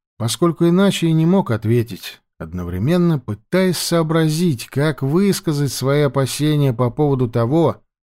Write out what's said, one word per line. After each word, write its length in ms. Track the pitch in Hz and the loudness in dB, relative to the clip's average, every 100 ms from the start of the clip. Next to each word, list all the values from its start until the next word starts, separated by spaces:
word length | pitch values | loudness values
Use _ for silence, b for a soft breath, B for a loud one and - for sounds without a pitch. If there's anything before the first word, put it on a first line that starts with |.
| _ - | _ -8
поскольку 500 | 113 - 170 160 170 | -6 0 0 2 2
иначе 380 | 180 196 190 170 | 4 2 2 2
и 80 | |
не 140 | 160 160 | 2 4
мог 240 | 190 - | 2 0
ответить, 680 | 110 107 120 117 92 - - _ - | -2 0 0 0 -8 -14 -20 _ -16
одновременно 800 | 82 87 87 92 120 180 175 151 | -10 -8 -6 -4 0 2 2 0
пытаясь 580 | - 104 _ 185 185 170 | -4 -10 _ 0 0 -2
сообразить, 880 | - 170 160 160 160 156 175 127 - | -2 -2 0 0 0 0 0 -2 -4
как 380 | 131 151 151 | -2 -2 -2
высказать 680 | 135 165 202 185 - 143 143 | -2 2 2 0 -2 -2 -2
свои 300 | - 131 147 | -2 0 2
опасения 720 | 143 135 131 - 151 151 143 | 0 0 -2 -2 0 2 0
по 160 | 117 123 | 0 -2
поводу 400 | 131 147 135 123 | 0 0 0 0
того, 540 | 120 117 160 151 98 _ _ | 0 0 2 2 -2 _ _